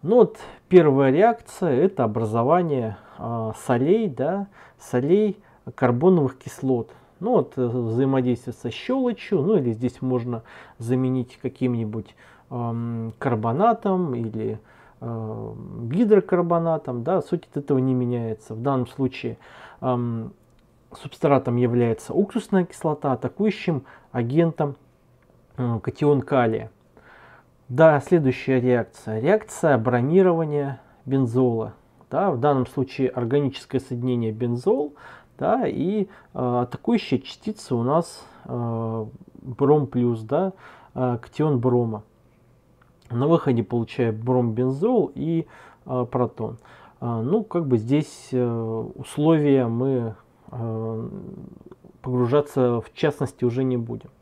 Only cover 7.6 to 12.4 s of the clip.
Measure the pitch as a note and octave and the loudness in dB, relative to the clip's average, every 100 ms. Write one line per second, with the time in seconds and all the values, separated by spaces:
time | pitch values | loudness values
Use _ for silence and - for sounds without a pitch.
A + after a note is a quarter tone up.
7.6 | B2 B2 A#2 A2+ C3+ C3+ B2 A#2+ - A#2+ | -2 -2 -2 0 2 2 0 -2 -4 -10
8.6 | A#2+ - - C4 B3 A3 - G3 D3 G#3+ | -10 -10 -4 -2 -2 -4 -4 -2 2 2
9.6 | B2 A2 B2 - B2+ B2+ A#2+ B2 - - | 0 -2 -4 -4 -2 -2 -2 -8 -10 -20
10.6 | - - A2+ B2+ C3 C3 B2 - C3 - | -20 -14 -4 0 0 -2 -4 -8 -10 -2
11.6 | B2+ A#2+ A2 A2 G2+ - - - | -2 -2 -4 -6 -10 -16 -20 -20